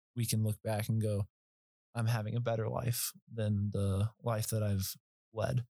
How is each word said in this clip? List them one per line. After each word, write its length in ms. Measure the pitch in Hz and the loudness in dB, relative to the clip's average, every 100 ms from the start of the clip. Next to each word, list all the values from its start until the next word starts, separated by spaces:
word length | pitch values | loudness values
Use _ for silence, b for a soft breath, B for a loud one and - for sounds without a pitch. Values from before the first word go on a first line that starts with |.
| _ 120 | _ -4
we 100 | 117 | -2
can 160 | 110 | 2
look 180 | 107 104 | 0 0
back 240 | 110 104 104 | -2 -2 0
and 120 | 110 | 0
go, 260 | 107 101 101 _ _ _ _ _ _ 120 | 2 0 -2 _ _ _ _ _ _ -2
"I'm 100 | 113 | 0
having 280 | 117 107 117 | 0 0 -2
a 40 | |
better 280 | 117 113 110 | 0 0 0
life 420 | 123 120 120 - - - | -2 -2 -2 -4 -8 -14
than 380 | 113 107 104 104 | -2 0 2 2
the 400 | 98 98 98 107 - | 0 2 2 0 -2
life 260 | 120 110 - | -2 -2 0
that 120 | 110 | 0
I've 320 | 104 101 92 - _ _ _ | 2 0 -2 -6 _ _ _
led." 320 | 110 110 127 - | -2 0 0 -2